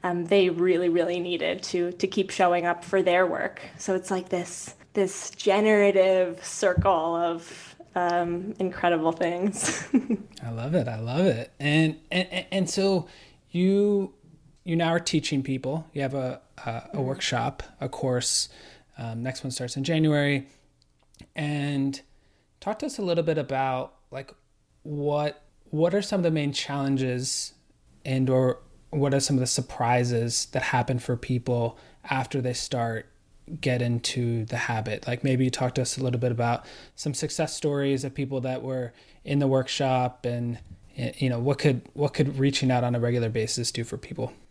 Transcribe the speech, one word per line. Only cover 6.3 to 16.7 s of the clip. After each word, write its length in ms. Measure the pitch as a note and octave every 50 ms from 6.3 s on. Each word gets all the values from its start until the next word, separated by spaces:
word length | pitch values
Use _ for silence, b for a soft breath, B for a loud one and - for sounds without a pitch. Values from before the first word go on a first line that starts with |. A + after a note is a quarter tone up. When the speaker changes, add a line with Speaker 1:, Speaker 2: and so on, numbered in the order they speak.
| E3+ - -
Speaker 1:
circle 720 | - - - G#3+ F#3+ F3+ F3 - G3 F#3 D#3+ D#3+ E3 E3+
of, 600 | E3+ E3+ E3+ E3+ E3 E3+ - - - - - - - - - -
um, 580 | F#3 F3 F3 F3 F3 E3+ E3+ E3+ F3 F#3+ G#3 A3 -
incredible 520 | F#3+ F#3 F3+ - - F3 E3+ D#3+ D#3+ E3
things. 720 | E3 - F3+ E3+ F3 F3 F#3 G#3 G3 - - - - - - - - B3+ - - A3+
<laughs> 300 | - - - - - -
Speaker 2:
I 60 | A#2+
love 240 | A2+ A2+ A#2 C#3+ E3
it. 120 | F3 B2
I 120 | A#2 A2 G#2+
love 260 | A2+ A#2 B2+ D#3 F#3
it. 260 | F#3+ C#3 A2+ - - _ _
And, 380 | C#3 D3 D3 D#3 D#3+ D#3 D3+ - - -
and, 160 | - F3+ F#3 F#3
and, 140 | F3 F3+ F3+ -
and 180 | F#3 G3 F#3 F3+
so 380 | - G3 F#3+ G3 F#3+ F3 D#3+ B B B B B B B B _
you, 640 | - F3 F3+ F#3+ G3 G3+ G3+ G#3 G3+ G3+ F#3+ F#3 - _ - - - - _ - - _ _
you 120 | F3+ E3
now 140 | E3+ E3+ E3
are 100 | E3 E3+
teaching 440 | E3+ - - D3+ C3+ - D3+ C3+ C3
people. 440 | C3+ C3+ C3 - C3 D3 E3 D#3+ - -
You 100 | C#3+ C#3
have 100 | C3 C3+
a, 280 | C#3 B2+ B2+ B2+ - _ _ _ - -
a, 40 |
a 120 | A#2